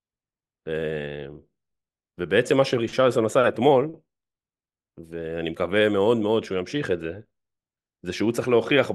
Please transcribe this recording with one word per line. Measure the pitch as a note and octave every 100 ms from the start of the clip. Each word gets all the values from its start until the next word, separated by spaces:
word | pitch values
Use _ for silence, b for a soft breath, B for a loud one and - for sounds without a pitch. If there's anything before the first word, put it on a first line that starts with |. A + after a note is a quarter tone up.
| _ _ _ _ _ _ -
אה, | D#2+ D#2 D#2 D2 D2 C#2+ D2 C#2+ _ _ _ _ _ _ -
ובעצם | E2+ G2 B2+ C3+
מה |
שרישרליסון | C3+ B2+ A2+ - C3 A#2
עשה | A2 C#3 A#2+
אתמול, | G2+ B2+ C3+ D3 E3 _ _ _ _ _ _ _ _ _ -
ואני | E2 E2 E2 E2 E2
מקווה | E2 F2 G2+ G#2+
מאוד | G2+ G2+ A#2+
מאוד | G#2 A2
שהוא | G2+ F#2
ימשיך | F#2 D3 C#3+
את | F2+
זה, | E2 F#2 A2+ _ _ _ _ _ _ _
זה | F2
שהוא | F2 G#2
צריך | A#2 B2
להוכיח | A#2 A2 C#3+ A2+